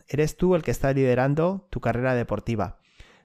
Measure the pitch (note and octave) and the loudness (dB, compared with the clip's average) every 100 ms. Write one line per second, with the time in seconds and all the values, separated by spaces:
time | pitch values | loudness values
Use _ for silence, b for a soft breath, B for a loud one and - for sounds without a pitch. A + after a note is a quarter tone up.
0 | - C3 D3+ - F3+ F3+ D3+ A2+ C#3 C3+ | -6 -2 -2 0 2 2 0 -2 0 2
1 | C3 B2 C3+ D3 E3+ G3 - - - A#2 | 2 4 2 2 0 -2 -6 -6 -4 -2
2 | C3 B2+ A2+ G#2 - A2+ F2+ - b b | 0 -2 -2 -4 -4 -4 -4 -8 b b
3 | b b | b b